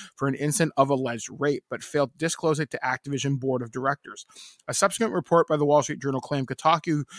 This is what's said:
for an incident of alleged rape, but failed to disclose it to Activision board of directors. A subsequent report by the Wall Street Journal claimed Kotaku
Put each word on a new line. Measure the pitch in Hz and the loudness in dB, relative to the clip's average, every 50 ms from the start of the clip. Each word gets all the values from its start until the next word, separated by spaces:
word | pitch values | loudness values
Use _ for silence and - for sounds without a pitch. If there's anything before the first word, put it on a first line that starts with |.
| - - _ | -20 -20 _
for | - 135 | -4 -2
an | 139 135 | -2 0
incident | - 139 151 147 - 165 151 - | 0 -2 -2 2 2 0 0 4
of | - 139 135 | 2 4 4
alleged | 143 131 131 120 120 110 - - - - | 4 0 0 -2 -6 -6 -10 -12 -8 -2
rape, | 139 147 143 - _ - | 0 0 0 -2 _ -8
but | 123 110 - | -10 -10 -10
failed | - - 147 143 120 _ | -4 -2 -2 -2 -2 _
to | - | -4
disclose | 156 165 - - - 160 156 147 | -4 -4 -4 0 0 0 0 0
it | 156 - - | -2 -4 -6
to | - - | -6 -4
Activision | 127 131 - - 139 143 127 123 139 139 127 | -4 -4 -4 -4 -6 -4 -2 0 0 -2 0
board | 131 131 127 123 123 | 0 0 0 0 -2
of | 110 | -4
directors. | - 127 127 139 143 - _ - 104 - - _ - - - - - _ _ | -6 -2 0 0 -2 -2 _ -16 -16 -16 -18 _ -20 -20 -20 -20 -20 _ _
A | - 139 | -6 -2
subsequent | - 196 196 - - 226 220 190 | 2 2 0 2 0 -2 0 0
report | 180 - - 170 170 165 | -2 0 4 4 4 4
by | - 156 | 4 2
the | 147 147 | 2 4
Wall | 143 147 147 139 | 4 4 4 4
Street | - 147 123 | 2 -4 -6
Journal | - 139 135 131 | -6 -4 -4 -4
claimed | - - 147 139 131 - | -4 -2 -2 -2 -2 -4
Kotaku | - - - 160 165 160 - 170 156 147 139 _ - | -6 0 2 2 2 2 2 0 -2 -2 -2 _ -10